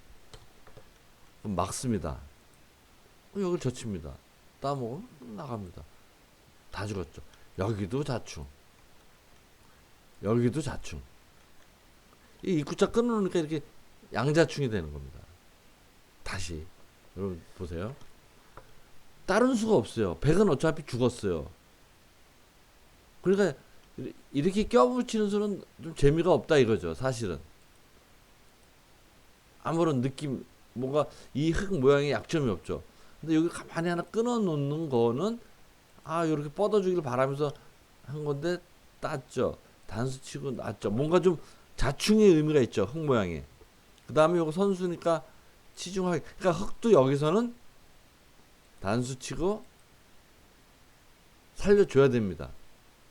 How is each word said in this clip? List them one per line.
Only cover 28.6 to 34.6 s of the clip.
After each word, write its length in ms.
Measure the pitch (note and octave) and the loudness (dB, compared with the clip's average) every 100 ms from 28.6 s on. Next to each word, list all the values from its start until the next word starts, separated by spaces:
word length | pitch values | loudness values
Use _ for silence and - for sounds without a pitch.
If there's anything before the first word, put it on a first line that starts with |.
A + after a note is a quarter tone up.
| - - - - - - - - _ - | -20 -20 -20 -20 -20 -20 -20 -20 _ -12
아무런 380 | - D#3+ E3 C3+ | -4 0 2 2
느낌, 440 | C3+ - D3 A#2+ - - - | -2 -4 -6 -8 -10 -20 -16
뭔가 340 | - C3 D3 C#3 - - | -8 -2 0 -2 -6 -10
이 200 | B2 D#3 | -2 0
흙 260 | D#3+ G3+ F#3 | 0 0 2
모양에 320 | B2+ C#3+ C#3+ | 6 6 4
약점이 400 | A2+ - E3 C3 | -2 -2 -2 0
없죠. 320 | F#2 - D#2 - - - - | -2 -4 -8 -10 -20 -20 -12
근데 160 | D3+ D#3+ | 0 2
여기 120 | E3 | 2
가만히 400 | - - E3 E3+ | -2 -10 -4 -2
하나 140 | E3+ | -2
끊어놓는 840 | F3 G#3+ A#3 A#3+ G3 D3+ | -4 -2 0 0 0 0